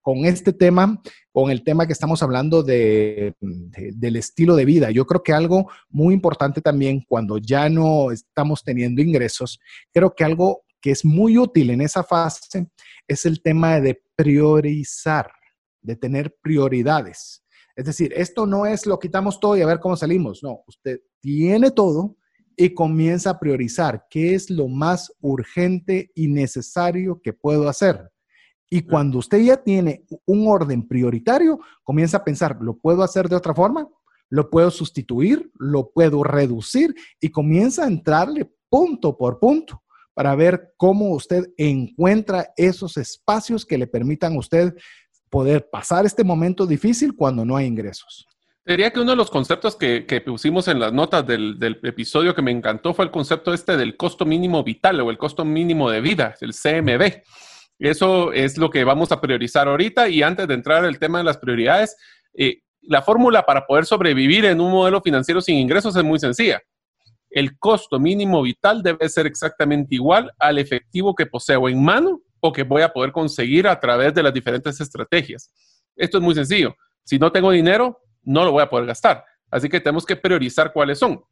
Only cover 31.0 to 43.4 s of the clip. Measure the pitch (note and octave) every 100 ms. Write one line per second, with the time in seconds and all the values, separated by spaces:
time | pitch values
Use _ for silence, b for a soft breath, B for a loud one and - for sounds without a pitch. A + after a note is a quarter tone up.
31 | B2 A#2 D#3+ C4+ E4 D4+ B B - D3+
32 | E3 F#3+ F3 C#3+ D#3 A#2 A#2 A2+ D#3+ F3
33 | F#3 F#3+ F3+ F3+ E3+ D#3 G3 D#4 D4+ _
34 | _ _ _ C#3 D3 E3 F3 - D#3 -
35 | A2+ A#2+ F3 D4+ - _ C3+ C#3+ B2+ -
36 | D#3+ C#3+ C#3+ C#3+ C3+ A#2 - B3+ D#4+ -
37 | B _ D#3 D#3 D3 E3 A#3+ C4+ D4 E3
38 | - D3+ F#3+ D4+ - _ _ C4 F4 C#4
39 | D#3 C3 B2 A#2+ A#3 D4+ D#4+ - _ b
40 | b - C#3 C#3 E3+ F3+ - _ F#3 G3+
41 | G#3 D3+ - F3+ F3+ - D3+ C3+ A#2+ -
42 | F3+ G#3+ G#3+ F#3 - - F3+ F3+ F#3 -
43 | A#2+ - - G#3+